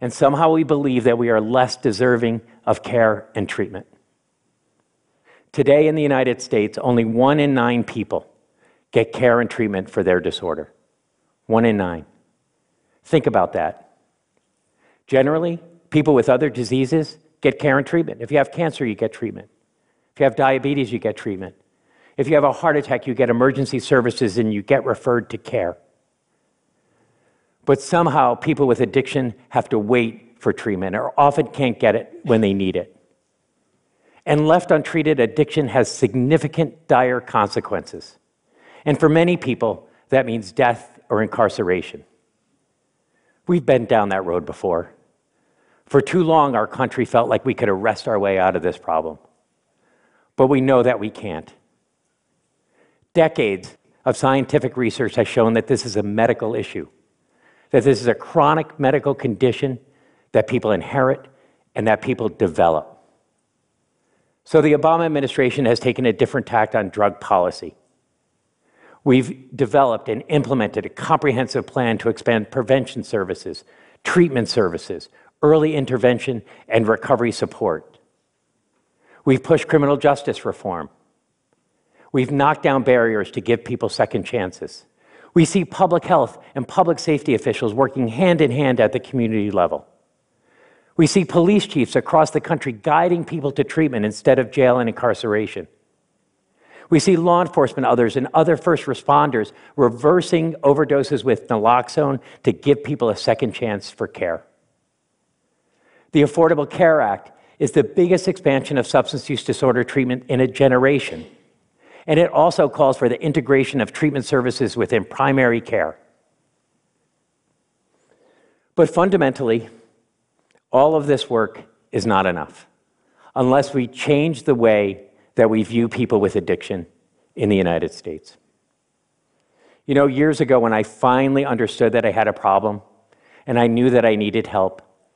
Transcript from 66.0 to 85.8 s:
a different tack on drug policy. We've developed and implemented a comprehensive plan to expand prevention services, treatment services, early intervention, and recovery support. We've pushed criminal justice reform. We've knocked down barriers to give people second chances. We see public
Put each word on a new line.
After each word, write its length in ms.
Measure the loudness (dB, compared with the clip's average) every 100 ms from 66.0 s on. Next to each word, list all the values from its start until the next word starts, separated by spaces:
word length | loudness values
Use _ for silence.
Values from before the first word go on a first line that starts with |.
| -2
a 80 |
different 320 | 0 -2 -2 -2
tack 280 | -2 0
on 140 | -2 -4
drug 320 | 0 -2 -2
policy. 540 | -2 0 0 -4 -16 _ _ _ _ _ _ _ _ _ _ _ _ _
We've 500 | 2 2 2 -10 -16
developed 540 | -6 0 2 2 0 -4
and 160 | -8 -2
implemented 580 | -2 0 -2 -2 -4 -8
a 20 |
comprehensive 800 | -12 -2 0 0 -2 -2 -6 -6
plan 320 | -4 -2 -2
to 100 | -2
expand 420 | -4 -2 -2 -2
prevention 540 | -6 0 0 0 -10
services, 580 | -6 -6 -4 -8 -10 -16 _ _ _ _
treatment 460 | -2 2 2 0 -2
services, 640 | 0 -2 -4 -10 -14 -14 _ _ -2
early 340 | 4 4 2 -2
intervention, 640 | -2 2 2 2 -4 -8 -10 -20 -2
and 200 | 0 2
recovery 420 | -2 0 0 0
support. 680 | -2 -8 -4 -4 -4 -8 _ _ _ _ _ _ _ _ _ _ _ _ _ 0
We've 160 | 0
pushed 260 | 2 0 2
criminal 300 | 0 2 2
justice 480 | 2 0 -4 -6 -8
reform. 420 | -8 -8 -8 -10 _ _ _ _ _ _ _ _ _ _ _ _
We've 180 | -2 0
knocked 320 | 2 2 2
down 200 | 0 0
barriers 480 | 2 2 2 0 -4
to 100 | -8
give 200 | -2 -2
people 280 | -2 -6 -6
second 340 | -2 -2 -2
chances. 640 | -6 -6 -6 -8 -16 -18 _ _ _ _ -2
We 100 | 2
see 220 | 2 0 -4
public 380 | 0